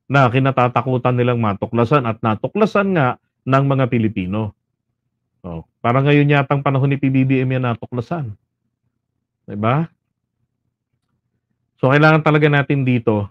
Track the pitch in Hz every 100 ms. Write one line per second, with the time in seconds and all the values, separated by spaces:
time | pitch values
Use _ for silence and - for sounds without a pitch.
0 | _ 139 127 131 135 127 123 120 127 127
1 | 123 123 123 120 110 98 107 117 117 147
2 | 120 110 117 107 131 202 214 208 196 180
3 | 127 - _ _ - 135 139 135 127 123
4 | 107 101 92 104 107 - _ _ _ _
5 | _ _ _ _ 90 82 - _ 117 127
6 | 139 147 147 147 135 143 139 135 139 139
7 | 135 131 131 135 127 131 127 117 - 123
8 | 120 175 123 98 _ _ _ _ _ _
9 | _ _ _ _ - 104 107 139 165 _
10 | _ _ _ _ _ _ _ _ _ _
11 | _ _ _ _ _ _ _ _ 131 143
12 | 156 156 151 151 151 147 139 143 127 123
13 | 113 107 101